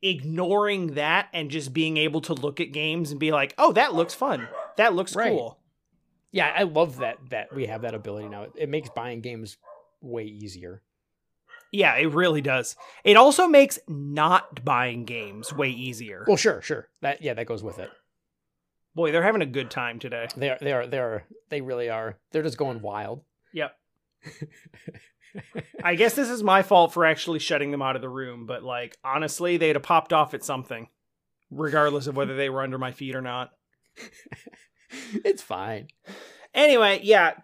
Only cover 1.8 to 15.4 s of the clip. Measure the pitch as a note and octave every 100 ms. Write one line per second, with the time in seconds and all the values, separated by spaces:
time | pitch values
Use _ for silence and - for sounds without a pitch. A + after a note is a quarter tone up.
1.8 | D#3+ D#3 D#3 D3+ - D3+ C#3+ C#3+ D3+ C#3
2.8 | D#3 E3 D#3 C#3+ D#3 D3+ C#3 - D#4+ G3+
3.8 | C#4 E3 E3+ - C#4 D3+ - - - -
4.8 | A3+ F3+ F#3 - A3+ F3 A2+ - _ _
5.8 | _ _ _ _ _ F#3+ D3+ D3+ F#3+ D3+
6.8 | E3+ C3 A#2+ - B2+ A2+ - C#3 A2+ A2
7.8 | A#2 A2 G#2 G#2 G#2+ G#2 G#2+ - D3 D3+
8.8 | D3 - A#2+ A#2 B2 A2+ G#2+ - - -
9.8 | _ _ C3 A#2 G#2+ G#2+ G#2 F#2 F2 G2
10.8 | _ _ _ _ _ _ _ - _ G3+
11.8 | E3+ B2 D#3+ D3 F3+ D3+ C#3 C3 A#2+ -
12.8 | - - - G#3 C4+ C#4+ F4+ C#4+ C#4 -
13.8 | - C#3+ C#3+ D3 D#3 F3+ - C3+ B2+ B2
14.8 | B2 A#2+ A2+ A#2 G#2 G#2